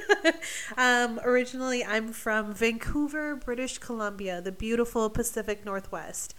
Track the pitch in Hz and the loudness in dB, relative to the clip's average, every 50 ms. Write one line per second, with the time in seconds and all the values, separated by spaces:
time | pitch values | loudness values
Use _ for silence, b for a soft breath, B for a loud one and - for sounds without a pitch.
0 | 415 - 403 - - 320 320 - - - - - - - 220 254 254 247 247 240 | 4 4 4 6 6 4 4 4 -2 -8 -8 -8 -8 -6 0 4 6 6 6 6
1 | 240 226 226 226 - 247 247 254 247 247 262 254 262 262 254 247 233 196 208 220 | 4 2 0 0 2 4 4 4 4 2 -4 -4 -2 0 0 0 0 0 0 0
2 | 220 226 226 - - 233 214 220 214 208 208 190 226 226 226 226 - - - 294 | 0 -2 -6 -4 -2 0 0 2 0 -2 -2 2 2 2 2 0 -2 -2 0 0
3 | 294 285 294 311 302 302 294 247 - 247 240 247 262 247 - - - - 240 226 | 0 0 -2 -4 -4 -4 -4 -6 -4 -4 -4 -2 -4 -4 -6 -8 -8 -6 -4 -2
4 | 214 208 202 196 202 185 180 175 175 190 185 - 220 220 233 233 240 233 - 240 | -2 -4 -4 -4 -4 -4 -4 -4 -4 -6 -6 -4 -2 0 2 2 2 2 2 2
5 | 220 214 220 - 226 - - 226 202 214 208 208 - 208 196 190 190 - 196 165 | 2 2 2 0 0 0 -2 -4 -2 -2 -4 -4 -4 -6 -6 -4 -4 -6 -8 -8
6 | 156 175 - - - - - | -8 -8 -8 -8 -10 -10 -12